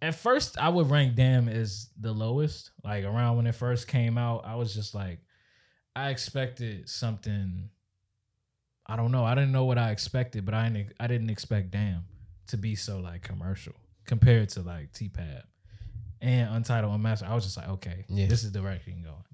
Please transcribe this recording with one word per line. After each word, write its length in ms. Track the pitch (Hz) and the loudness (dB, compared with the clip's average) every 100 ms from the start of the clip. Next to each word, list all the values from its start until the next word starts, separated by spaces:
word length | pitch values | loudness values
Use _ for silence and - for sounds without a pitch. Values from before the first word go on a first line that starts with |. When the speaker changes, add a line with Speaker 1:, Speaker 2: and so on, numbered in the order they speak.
Speaker 1:
at 140 | 160 160 | -4 -2
first 420 | - 269 - - | 2 2 2 0
I 120 | 156 | 2
would 200 | 175 147 | 4 4
rank 260 | 147 135 120 | 6 4 6
Damn 320 | 131 127 120 | 6 6 4
as 400 | 113 110 101 - - | 0 -2 -4 -12 -8
the 140 | 110 | -4
lowest. 580 | 110 110 131 156 - - - | -2 0 0 0 -2 -14 -14
Like, 200 | 104 104 | -6 -4
around 320 | 98 113 120 120 | -2 2 2 4
when 80 | 117 | 2
it 80 | |
first 340 | 113 123 120 - | 0 0 -2 0
came 300 | 127 117 117 | 0 2 2
out, 260 | 120 117 - | 0 -2 -4
I 100 | 117 | -6
was 180 | 117 | -4
just 220 | 104 104 104 | -4 -8 -8
like, 240 | 95 85 _ _ _ _ _ _ _ - | -8 -10 _ _ _ _ _ _ _ -6
I 140 | 139 | -4
expected 800 | 131 - 135 127 127 117 101 - | -4 -4 -4 -4 -4 -6 -6 -10
something 800 | - 117 107 107 104 95 90 98 - _ _ _ _ _ _ _ _ _ _ - | -6 -4 -4 -4 -2 -2 -4 -8 -14 _ _ _ _ _ _ _ _ _ _ -8
I 20 | 113 | 0
don't 160 | 117 | 2
know. 140 | 127 113 | 4 4
I 80 | |
didn't 180 | 127 139 | 4 4
know 140 | 131 131 | 4 4
what 140 | 120 | 4
I 100 | 113 | 2
expected, 560 | 107 - 127 123 110 95 | 0 -2 -2 -2 -2 -2
but 80 | |
I 160 | 110 113 | 0 0
didn't, 240 | 107 101 - | 0 -4 -4
I 80 | 120 | -2
didn't 240 | 120 110 | 0 0
expect 400 | 104 - 107 92 | -4 0 0 0
Damn 340 | 101 104 87 87 - - - - | 0 0 -2 -6 -14 -20 -20 -6
to 100 | 110 | -4
be 180 | 110 107 | -2 -4
so, 240 | - 98 | -4 -6
like, 240 | 90 85 | -6 -10
commercial 500 | - 92 90 95 - - _ _ - | -8 -6 -4 -4 -6 -18 _ _ -2
compared 440 | 113 127 117 107 | 6 8 8 4
to, 120 | - | -4
like, 300 | 87 85 73 | -8 -8 -12
T 160 | - 101 | -10 -8
pab 340 | 90 82 69 - _ - - - - - - | -6 -8 -10 -16 _ -20 -16 -14 -12 -14 -4
and 320 | 127 127 113 113 | 2 2 2 0
Untitled 380 | 113 117 107 | 0 0 2
Unmastered. 340 | 104 110 107 92 | 0 0 0 0
I 60 | |
was 100 | 117 | -2
just 140 | 95 - | -2 -6
like, 120 | - | -6
"Okay, 360 | 95 95 87 98 | -6 -6 -10 -4
Speaker 2:
Yeah. 200 | 98 95 | 2 4
Speaker 1:
this 160 | 113 | 4
is 80 | 110 | 0
the 80 | 98 | -4
direction 400 | 95 92 - 90 | -4 -6 -8 -12
going." 220 | 82 76 - | -12 -14 -18